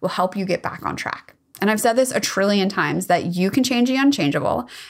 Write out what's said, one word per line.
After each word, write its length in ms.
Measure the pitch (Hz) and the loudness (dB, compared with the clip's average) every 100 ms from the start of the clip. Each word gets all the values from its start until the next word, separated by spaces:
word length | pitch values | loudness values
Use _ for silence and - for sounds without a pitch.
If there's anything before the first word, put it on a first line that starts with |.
will 100 | - | -4
help 260 | - 185 202 | -2 -2 -2
you 80 | |
get 180 | 190 175 | -2 -2
back 220 | - 175 | -4 -6
on 100 | - | -6
track. 400 | - - - - _ _ - | -6 -6 -10 -12 _ _ -4
And 100 | 202 | 0
I've 100 | 214 | 2
said 140 | 233 | 2
this 180 | 233 254 | 2 2
a 80 | 226 | 0
trillion 480 | - - 196 202 196 | -2 0 2 2 2
times, 380 | 196 151 156 190 | 0 -2 -2 0
that 280 | 175 - | 0 0
you 160 | 180 190 | 0 0
can 140 | 262 | 2
change 240 | 254 240 247 | 2 2 2
the 80 | 262 | 4
unchangeable, 720 | 277 277 143 147 - - 247 - | 2 2 0 0 0 -2 -4 -12